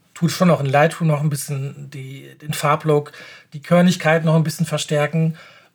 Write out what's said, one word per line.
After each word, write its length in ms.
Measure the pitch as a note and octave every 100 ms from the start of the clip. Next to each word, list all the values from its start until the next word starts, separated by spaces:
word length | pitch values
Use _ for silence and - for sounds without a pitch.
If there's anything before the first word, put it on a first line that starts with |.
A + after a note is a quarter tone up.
| _
tue 160 | - E3
schon 200 | - F3+
noch 100 | C#3+
in 60 | C#3
Lightroom 420 | C#3+ D#3+ - D#3+
noch 140 | D3
ein 80 | D3+
bisschen 600 | C#3+ - C#3 C#3 C#3 C#3
die, 340 | C#3 C3 C3+ C3+ C3+
den 120 | D3+
Farblook, 600 | D#3 D3 D#3 D#3 D3 C#3+ - - - _
die 80 | D3+
Körnigkeit 640 | - E3+ F3+ - D#3 E3 D#3+
noch 100 | D#3+
ein 80 |
bisschen 220 | D#3 - E3+
verstärken, 680 | D3+ - D3+ D3 D#3+ D#3+ D#3+ - - _